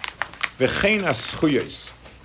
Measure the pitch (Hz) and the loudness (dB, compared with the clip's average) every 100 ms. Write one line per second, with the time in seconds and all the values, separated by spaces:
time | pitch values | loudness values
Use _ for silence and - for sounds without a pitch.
0 | - - - - - - 127 - 202 214 | -10 -6 -8 -4 -8 0 0 2 2 2
1 | 180 127 - - 156 135 - - - - | 2 2 0 2 2 2 0 -6 -8 -12
2 | - - | -20 -16